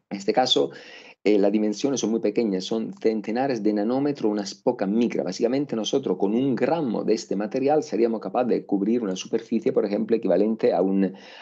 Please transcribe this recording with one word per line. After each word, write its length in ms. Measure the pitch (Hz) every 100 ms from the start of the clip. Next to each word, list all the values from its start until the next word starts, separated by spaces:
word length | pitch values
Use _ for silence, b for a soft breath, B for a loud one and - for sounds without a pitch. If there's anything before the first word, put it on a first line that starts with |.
| _
En 80 | 98
este 160 | 98
caso... 380 | 113 127 - 143 B B B B B
Eh, 140 | 101 104
las 140 | 101
dimensiones 480 | 107 107 104 135 123
son 100 | 107
muy 100 | 113
pequeñas, 440 | 110 117 110 92
son 320 | 92 113 107 -
centenares 640 | 110 110 104 113 139 117
de 120 | 104
nanómetros, 580 | 104 107 131 147 139 110
unas 240 | 104 101 -
pocas 340 | 131 - 98
micras. 340 | 107 113 76
Básicamente 520 | 76 92 120 135 143 113
nosotros 420 | 104 139 113 92
con 160 | 101
un 220 | 113 139 107
gramo 480 | 127 170 131 92
de 100 | 87
este 220 | 110 - 98
material 480 | 104 131 135 151
seríamos 360 | 147 101 117 110
capaces 300 | 95 113 123
de 160 | 87 -
cubrir 380 | 101 101 120
una 120 | 101 92
superficie, 560 | - 113 - 113 127
por 140 | 120 104
ejemplo, 300 | 104 107 -
equivalente 580 | 95 87 107 110 113
a 80 | 87
un, 320 | 95 98 92 B B B